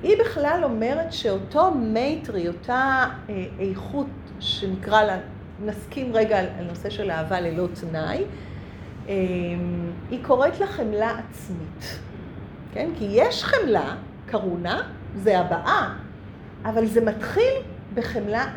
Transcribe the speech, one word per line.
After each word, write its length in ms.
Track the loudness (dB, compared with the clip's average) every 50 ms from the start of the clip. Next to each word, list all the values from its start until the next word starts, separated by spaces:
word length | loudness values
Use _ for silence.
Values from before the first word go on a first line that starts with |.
| 8
היא 120 | 6 6 6
בכלל 420 | 6 2 4 2 2 4 4 4 4
אומרת 500 | 2 2 2 2 2 2 0 0 -2 -4
שאותו 580 | 0 0 2 2 2 -2 0 4 6 6 6
מייטרי, 760 | 6 4 2 2 2 2 2 2 0 -2 -4 -4 -2 -2 0 -2
אותה, 580 | -2 -4 -4 0 2 2 4 4 4 4 2 0 -2 -6 -8 -6
אה, 160 | -6 -4 -4 -6 -6 -4
איכות 480 | -2 -2 -2 -4 -6 -4 -2 -2 -2 -2 -6 -10 -12 -12 -12 -6
שנקרא 640 | -4 -2 -2 -2 0 -2 -2 -2 0 4 6 6 6
לה, 140 | 6 4 -2 -4 -8 -12 -12 -14 -14 -12 -6 -6
נסכים 460 | -6 -6 -6 -8 -8 -6 -6 -4 2 4
רגע 260 | 4 4 6 4 4
על, 60 | 2 0 -4 -6
על 60 | -8
נושא 240 | -8 -8 -6 -6 -6
של 220 | -6 -4 -2 -2
אהבה 300 | 0 -2 -2 0 0 0
ללא 260 | 0 0 0 0 -2 -2 -2
תנאי, 500 | -6 -6 -4 -4 -2 -2 -2 -2 -2 -2 -4 -6 -10 -12 -12 -12 -12 -12 -12 -14 -14 -14 -14 -12 -12 -8 -4
אה, 60 | 0 0 0 0 0 0 -2 -2 -2 -2 -2 -2 -2 -2 -4 -4 -6 -8 -8 -6
היא 100 | -6 -6 2
קוראת 360 | 4 4 6 6 4 4 2
לה 80 | -2 -2
חמלה 440 | -2 -2 -2 -2 0 2 0 0 0 -4
עצמית. 800 | -8 -10 -12 -14 -10 -8 -8 -8 -8 -10 -10 -10 -10 -10 -10 -10 -10 -12 -12 -12 -12 -12 -12 -12 -12 -14 -14 -14 -14 -10 -6
כן? 160 | -4 -4 -4 -2 -4
כי 60 | -4 4
יש 320 | 6 6 6 6 4 0 0
חמלה, 520 | 2 4 4 4 6 4 4 4 0 -4 -6 -10 -12 -14 -14 -10
קרונה, 560 | -2 -2 0 0 0 -2 -2 -2 -2 -2 -2 -2 -6 -8 -12 -12 -10 -8
זה 240 | 0 4 4 6 6
הבאה, 560 | 4 2 0 0 2 2 2 2 2 0 -4 -8 -12 -14 -14 -16 -16 -16 -16 -16 -16 -16 -14 -8 -4
אבל 200 | 0 2 2 2
זה 200 | 4 4 4 4
מתחיל 480 | 4 0 -2 -4 -2 2 4 4 6 4 2 -2 -6 -12 -14 -12 -6 -4
בחמלה 520 | -2 -2 -2 -2 -2 -2 0 0 0 0 -2 -4